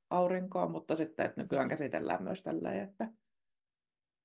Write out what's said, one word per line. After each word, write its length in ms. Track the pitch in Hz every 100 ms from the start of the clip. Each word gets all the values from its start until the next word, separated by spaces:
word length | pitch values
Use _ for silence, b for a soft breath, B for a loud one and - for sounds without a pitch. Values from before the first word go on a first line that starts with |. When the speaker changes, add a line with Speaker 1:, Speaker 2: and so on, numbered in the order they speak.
| -
Speaker 1:
aurinkoon, 600 | 175 180 185 185 185 175
mutta 260 | 165 - 160
sitten, 300 | 320 - -
että 140 | -
nykyään 200 | - 139
Speaker 2:
Niin. 80 | 127
Speaker 1:
käsitellään 520 | 151 135 - - -
myös 200 | 185 190
tälleen, 460 | - 160 - 190 196
että, 200 | - 226 - _ _ _ _ _ _ _ _ _ _